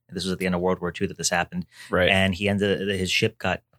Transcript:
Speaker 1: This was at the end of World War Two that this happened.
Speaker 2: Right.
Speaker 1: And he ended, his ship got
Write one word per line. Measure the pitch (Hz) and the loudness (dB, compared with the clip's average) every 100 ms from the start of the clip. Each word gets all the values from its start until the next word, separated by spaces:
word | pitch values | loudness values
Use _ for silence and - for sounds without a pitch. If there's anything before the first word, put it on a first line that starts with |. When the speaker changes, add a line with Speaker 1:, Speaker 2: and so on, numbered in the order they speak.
| _ | _
Speaker 1:
This | 90 | -8
was | 90 | -4
at | 90 | -2
the | |
end | 92 | -2
of | 90 | 0
World | 92 90 | 0 -2
War | 87 | -4
Two | - 101 | -4 -6
that | - | -4
this | 82 | -2
happened. | 87 87 87 87 - - | 0 -2 -4 -10 -14 -2
Speaker 2:
Right. | 95 90 | 2 4
Speaker 1:
And | 95 95 | 4 4
he | 98 101 | 0 0
ended, | 101 101 92 98 | 0 2 0 -2
his | 98 92 | -2 0
ship | - 110 - | 0 0 -2
got | 95 87 - | -4 -4 -6